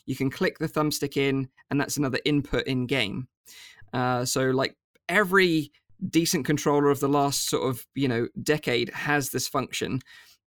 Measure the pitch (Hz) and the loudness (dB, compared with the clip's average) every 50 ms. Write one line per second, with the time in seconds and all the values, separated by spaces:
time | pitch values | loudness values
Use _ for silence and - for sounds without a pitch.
0 | - - 135 - 131 135 - - 156 156 147 - 156 156 - 156 151 151 143 - | -8 -8 -4 -2 -2 -4 -2 0 -2 -2 -2 -2 -6 -4 -2 0 0 0 0 -2
1 | 147 139 - 143 139 139 135 135 135 - _ _ - - 135 143 135 - - 139 | -4 -4 0 0 0 2 0 0 -2 -6 _ _ -10 -4 -2 -2 0 0 0 -2
2 | 147 131 123 - - 147 147 143 139 - - 120 - - 135 127 123 120 139 131 | -2 0 0 0 0 0 0 0 0 0 -2 -2 -2 0 -2 -2 -2 -2 0 0
3 | 110 95 - - 131 - _ _ _ - - - - - - - - - - 127 | 0 -2 -4 -8 -10 -12 _ _ _ -20 -20 -20 -20 -20 -20 -20 -16 -8 -4 -2
4 | 127 127 127 120 123 127 - 135 131 131 131 131 131 - - _ _ _ _ _ | 0 0 0 0 -2 -2 0 0 0 2 2 0 0 -2 -6 _ _ _ _ _
5 | _ - 170 208 208 180 185 196 185 175 160 156 143 - _ _ _ _ - - | _ 0 2 2 2 4 4 4 6 6 4 0 0 -4 _ _ _ _ -14 -10
6 | - 127 - 160 170 - - 160 127 - 151 147 - 156 143 143 143 143 139 135 | -6 0 2 2 2 2 0 0 0 0 0 2 2 2 4 4 4 4 4 4
7 | 143 139 143 143 139 139 139 - - - - - - 131 127 120 - _ - 131 | 2 2 2 4 2 2 0 -2 -2 -2 -2 0 0 0 -2 -4 -8 _ -4 -2
8 | 139 127 120 117 120 - - - 117 - 151 151 - - 123 120 120 - - - | 0 0 2 0 -2 -2 -6 -6 -2 0 0 0 0 0 0 0 0 -2 -6 -6
9 | - 147 147 147 131 - - 127 - - - 139 120 - - - - 85 107 131 | -2 0 0 0 0 -2 -4 -6 -6 -4 -4 -4 -6 -4 -6 -6 -4 -4 -4 -6
10 | - - - - - - - _ _ | -6 -10 -20 -20 -20 -20 -20 _ _